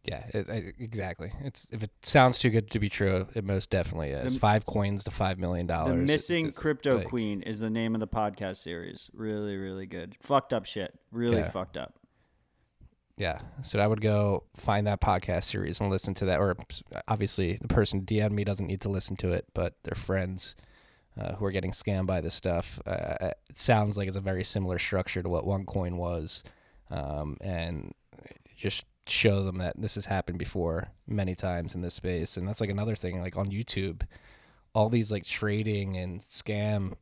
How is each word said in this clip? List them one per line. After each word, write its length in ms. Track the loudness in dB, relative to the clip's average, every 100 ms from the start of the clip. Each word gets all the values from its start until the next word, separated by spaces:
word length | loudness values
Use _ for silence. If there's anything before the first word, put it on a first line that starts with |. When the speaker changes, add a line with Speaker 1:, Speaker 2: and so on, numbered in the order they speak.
Speaker 1:
Yeah, 180 | -6 -8 -6
it, 160 | -6 -4
I, 240 | -6 -8 -10
exactly. 540 | -8 -6 -6 -6 -10 -8
It's, 260 | -10 -10 -12
if 100 | -8
it 80 | -8 _
sounds 360 | 4 8 8 6
too 120 | 4
good 200 | 4 2
to 80 | 0
be 100 | 0
true, 380 | 2 2 2 0
it 80 | -4
most 260 | 0 0 2
definitely 400 | 0 0 -2 -2
is. 240 | -2 -2
Speaker 2:
The, 60 | 2
Speaker 1:
Five 240 | 4 4
coins 380 | 2 0 0 -2
to 60 | -4
five 300 | 0 0 0
million 260 | 0 0 0
dollars. 300 | 2 2 4
Speaker 2:
The 160 | 4
Missing 340 | 4 2 0 0
Speaker 1:
It's, 120 | 0
Speaker 2:
Crypto 400 | -2 0 4 2
Speaker 1:
like 100 | 2
Speaker 2:
Queen 340 | -2 0 -2
is 160 | -4 -4
the 120 | -2
name 240 | 0 0 0
of 40 |
the 60 | 0
podcast 520 | 0 0 -2 -6 -6
series. 520 | -8 -8 -8 -12 -16
Really, 440 | -8 -4 -2 -4 -4
really 300 | -6 -8 -8
good. 280 | -8 -10 -14
Fucked 320 | 2 2 4
up 120 | -2
shit. 320 | -2 -6 -6 -8 _
Really 280 | -2 2 4
Speaker 1:
Yeah. 120 | 2
Speaker 2:
fucked 260 | -4 -6 -8
up. 220 | -10 -14 _ _ _ _ _ _ _ _ -20 _ _ -4
Speaker 1:
Yeah. 240 | -4 -4 -10 -10
So 180 | -2 2
I 60 | 4
would 120 | 4
go 440 | 4 4 4 2 -2 -4
find 300 | 0 2 2
that 140 | 2
podcast 440 | 4 2 2 -2
series 360 | 0 -2 -2 0
and 100 | 2
listen 240 | 0 0
to 120 | 0 2
that. 120 | 4
Or 160 | 4 0 -6
s-, 140 | -12 -10 -12 -2
obviously, 500 | 0 0 2 0 0
the 60 | 2
person 340 | 4 4 2
D 200 | 2 2
M'd 120 | 4
me 120 | 2
doesn't 220 | 0 0 -2
need 140 | -2
to 60 | -2
listen 280 | -2 -2 -2
to 160 | 2
it, 140 | 0 0
but 200 | -2 -4 -4
their 140 | -6 -6
friends, 580 | 0 0 0 -4 -8 -10 -20 -20 -20 _ _ -8
uh, 140 | -6
who 120 | -2 0
are 40 |
getting 220 | 0 -2
scammed 340 | -2 0 0 2
by 140 | 2
this 140 | 0
stuff, 460 | -2 0 0 -2 -8 -4
uh, 460 | -4 -2 -2 -4 -4 _
it 80 | -2
sounds 380 | 4 6 4 0
like 100 | -2
it's 100 | -2
a 40 |
very 240 | -2 0
similar 340 | 0 0 0 0
structure 440 | 0 0 0 -2
to 60 | 0
what 160 | 0
OneCoin 520 | 2 -2 0 -2 -2 -2
was, 480 | -2 -2 -4 -6 -8 -20 _ -20 _
um, 480 | -6 -4 -4 -6 -6
and 520 | -4 -2 -2 -4 -8 -14 _ -20 -20 -20 _
just 300 | -6 -4 -4 -10 _ -4
show 360 | 4 6 6
them 140 | 0 -2
that 220 | -4 -4
this 140 | -2
has 120 | -2 0
happened 300 | -2 -2 -6
before 520 | -4 -2 0 0 -4 -14 -4
many 280 | -2 -2
times 420 | -2 -2 -2 -4 -4
in 40 |
this 140 | -4
space. 420 | -4 -2 -2 -2 -4
And 100 | -4
that's, 140 | -2
like, 80 | -2
another 280 | 0 -2 -2
thing, 240 | -4 -4
like, 160 | -4 -2
on 100 | -2
YouTube, 560 | -2 -2 -2 -2 -2 -6 -6 -20 -20 -20 _ _
all 140 | 2 4
these, 240 | 4 2
like, 120 | -2
trading 720 | -2 -2 0 2 2 0 0 -2
and 240 | -4 -8
scam 760 | -8 -6 -2 0 2 2 0 -6